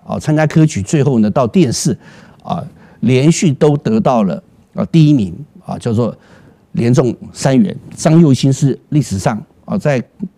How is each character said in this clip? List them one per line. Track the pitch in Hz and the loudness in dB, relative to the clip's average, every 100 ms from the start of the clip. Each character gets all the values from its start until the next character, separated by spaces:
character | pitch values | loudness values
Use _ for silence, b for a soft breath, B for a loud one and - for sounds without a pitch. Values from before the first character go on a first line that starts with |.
| - | -10
啊， | 101 | -8
参 | - | -2
加 | 151 156 | 0 2
科 | 165 | 2
举， | 156 - | 2 0
最 | 95 156 | -2 -2
后 | 139 120 | 0 0
呢 | 104 | 0
到 | 117 120 | 0 0
殿 | 196 135 | 2 0
试 | 101 - - B B B B | 0 -4 -6 B B B B
啊， | - - - b b b | -10 -10 -10 b b b
连 | 113 127 147 | 0 2 2
续 | 160 185 | 2 0
都 | 131 151 - | 2 2 2
得 | - 110 | 0 0
到 | 143 123 | 0 0
了 | 98 - - _ _ | -2 -4 -12 _ _
啊 | - 107 | -10 0
第 | 165 151 | 2 4
一 | |
名 | 143 92 101 147 - | 2 -2 -8 -18 -18
啊， | - 92 | -14 -8
叫 | 123 | -4
做 | 110 117 - b b b b _ | -2 -4 -6 b b b b _
连 | - 117 | -4 0
中 | 123 127 - - | 2 0 -4 -12
三 | - 143 135 | -4 0 2
元。 | 95 - - | 0 -4 -16
张 | - 170 160 | -4 2 4
幼 | 160 | 4
兴 | 127 135 | 4 0
是 | 135 139 117 _ | 0 -2 -2 _
历 | 151 | -4
史 | 117 95 | -4 -4
上 | 127 107 - _ | -4 -6 -10 _
啊， | - 196 | -10 -4
在 | 156 131 - - - | -2 -4 -6 -12 -16